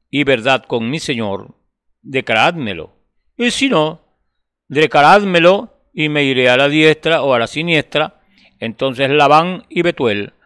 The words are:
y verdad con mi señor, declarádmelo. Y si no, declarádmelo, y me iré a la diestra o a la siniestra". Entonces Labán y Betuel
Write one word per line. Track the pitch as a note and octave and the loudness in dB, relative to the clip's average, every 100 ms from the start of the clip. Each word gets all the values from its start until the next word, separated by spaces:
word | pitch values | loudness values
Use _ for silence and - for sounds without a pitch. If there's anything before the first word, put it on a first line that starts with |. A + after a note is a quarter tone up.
| _ | _
y | C#3 | -4
verdad | C#3 B2+ A#2 C3 | 0 0 0 -2
con | - B2 A2+ | -2 -6 -6
mi | D3+ | -8
señor, | - A#2+ G#2+ G2 - _ _ _ _ _ | -6 -6 -6 -8 -10 _ _ _ _ _
declarádmelo. | - C3 - A2 C3+ F3 A#2 F2 D#2 _ _ _ _ - | -8 -8 -2 2 2 0 -8 -10 -14 _ _ _ _ -6
Y | A#3+ | -4
si | - C4+ | -2 0
no, | F#3 D#3 E3 _ _ _ _ _ _ _ | 0 -2 -6 _ _ _ _ _ _ _
declarádmelo, | C3 D#3 D3+ D3 G3+ G3+ F3 E3 G3+ A#3+ _ _ - | -2 0 4 6 4 4 2 4 2 -4 _ _ -6
y | D3+ | -4
me | D3+ | -2
iré | C#3 B2+ B2+ | 0 2 2
a | B2 | 4
la | C#3+ | 2
diestra | D3+ D#3 D3+ D#3+ D#3+ | 2 2 2 -2 -2
o | C#3 | 0
a | B2 | 0
la | A2+ | -2
siniestra". | D3 E3+ D#3+ - D3 D#3 - _ _ _ _ | -6 -2 -2 -2 -4 -4 -8 _ _ _ _
Entonces | A2+ G#2 C3+ B2 C3+ | -12 -6 -6 -2 -2
Labán | D3 C#3+ D3+ E3 - - | 2 4 4 2 -6 -10
y | E3+ | -4
Betuel | E3+ E3 B2 G#2 G2+ _ | -4 -2 -2 -2 -6 _